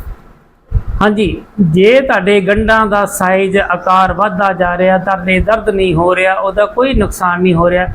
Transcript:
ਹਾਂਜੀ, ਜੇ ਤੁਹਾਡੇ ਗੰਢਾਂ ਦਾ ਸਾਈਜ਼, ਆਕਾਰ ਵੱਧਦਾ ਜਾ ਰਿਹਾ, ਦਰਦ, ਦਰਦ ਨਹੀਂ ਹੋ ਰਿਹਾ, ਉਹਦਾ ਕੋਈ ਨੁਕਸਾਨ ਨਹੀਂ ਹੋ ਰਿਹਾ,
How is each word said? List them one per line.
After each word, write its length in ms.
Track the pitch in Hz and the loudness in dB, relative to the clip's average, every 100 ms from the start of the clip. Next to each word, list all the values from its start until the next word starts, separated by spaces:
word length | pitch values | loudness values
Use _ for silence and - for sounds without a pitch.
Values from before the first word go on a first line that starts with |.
| - - - - _ _ - - - - | -8 -14 -18 -20 _ _ -4 -4 -2 -2
ਹਾਂਜੀ, 400 | 208 208 185 156 - 214 | 0 0 -2 -4 -8 -2
ਜੇ 400 | 175 175 202 262 | 0 4 4 4
ਤੁਹਾਡੇ 400 | 269 214 185 208 | 2 0 0 0
ਗੰਢਾਂ 460 | 185 208 220 220 220 | 2 0 2 2 2
ਦਾ 200 | 202 196 | 0 -2
ਸਾਈਜ਼, 500 | - 185 190 190 196 | -2 -2 0 0 0
ਆਕਾਰ 560 | 180 175 185 185 185 | -2 -2 0 2 2
ਵੱਧਦਾ 400 | 175 208 185 196 | 0 -2 0 -2
ਜਾ 260 | 180 175 175 | 0 -2 0
ਰਿਹਾ, 200 | 185 185 | 2 2
ਦਰਦ, 460 | 185 185 180 185 | -2 -4 0 0
ਦਰਦ 260 | 175 220 214 | 0 0 0
ਨਹੀਂ 240 | 196 185 | -2 0
ਹੋ 220 | 160 175 180 | 0 0 2
ਰਿਹਾ, 180 | 185 | 0
ਉਹਦਾ 320 | 190 190 190 208 | 0 -2 -2 -2
ਕੋਈ 280 | 240 262 | 0 0
ਨੁਕਸਾਨ 480 | 240 190 - 180 175 | 0 -2 -2 -2 0
ਨਹੀਂ 120 | 185 | 2
ਹੋ 160 | 165 175 | 2 2
ਰਿਹਾ, 180 | 180 185 | 0 -2